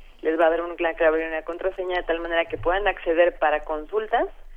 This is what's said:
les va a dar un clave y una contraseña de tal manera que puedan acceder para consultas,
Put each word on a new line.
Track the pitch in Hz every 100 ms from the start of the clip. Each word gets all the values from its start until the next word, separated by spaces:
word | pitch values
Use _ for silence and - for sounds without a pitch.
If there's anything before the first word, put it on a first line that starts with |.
| - -
les | - 160
va | 165
a |
dar | 170
un | 170 170
clave | 170 160 165 160
y | 160
una | 160
contraseña | 156 170 190 185 185 180
de |
tal | 175 165
manera | 170 170 165
que | 156
puedan | 165 185 202
acceder | 180 175 165 175 -
para | 156 151
consultas, | 151 156 151 208 214 233 381 - -